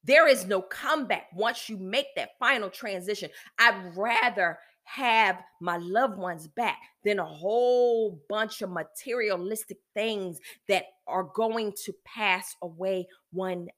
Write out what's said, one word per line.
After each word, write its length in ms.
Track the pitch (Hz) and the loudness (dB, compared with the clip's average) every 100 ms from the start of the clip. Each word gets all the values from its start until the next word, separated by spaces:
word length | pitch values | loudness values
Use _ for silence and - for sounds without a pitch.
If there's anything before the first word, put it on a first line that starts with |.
There 240 | - 294 320 | 8 8 8
is 180 | 247 185 | 6 4
no 160 | 190 | -2
comeback 640 | 185 - 254 302 254 180 - | -2 -6 -2 -2 0 -4 -6
once 360 | 170 220 247 - | -2 -2 -2 -10
you 80 | 208 | -10
make 300 | 185 240 277 - | -2 -2 -2 -6
that 220 | 123 _ | -8 _
final 300 | 247 262 202 | 0 2 -2
transition. 600 | - 226 190 180 208 160 - - - | -8 -8 -8 -6 -6 -8 -14 -14 4
I'd 360 | 233 196 185 170 | 4 4 -8 -4
rather 600 | 220 240 247 196 175 160 - _ | 0 2 2 2 0 -2 -16 _
have 600 | - - 254 226 208 190 - _ | -16 -4 2 4 4 2 -8 _
my 160 | 175 175 | -4 -4
loved 400 | 175 208 254 196 | 0 0 0 -2
ones 300 | 180 165 156 | -6 -6 -8
back 320 | - 220 - - _ | -4 -2 -4 -12 _
than 160 | 208 202 | -2 0
a 60 | 160 | -4
whole 960 | 151 180 233 247 247 247 233 220 165 _ | -4 0 4 4 6 4 4 0 -4 _
bunch 340 | 214 214 - | -4 -2 -4
of 100 | 190 | -6
materialistic 1040 | 170 156 - 269 247 214 180 185 214 - - _ | -6 -8 -12 -6 -2 0 0 -2 -6 -8 -18 _
things 460 | 208 220 214 185 160 - - - | -4 -2 -2 -6 -8 -16 -16 0
that 180 | 190 - _ - | 0 -2 _ -4
are 220 | 180 170 - | -4 -2 -2
going 380 | 226 226 214 202 - | 0 0 -4 -6 -12
to 80 | - | -14
pass 520 | - 226 208 185 - - | -16 -2 0 0 -2 -12
away 460 | 175 165 190 190 180 - _ | -12 -6 -2 -2 -4 -14 _
one 360 | 175 185 175 175 | -6 -4 -4 -8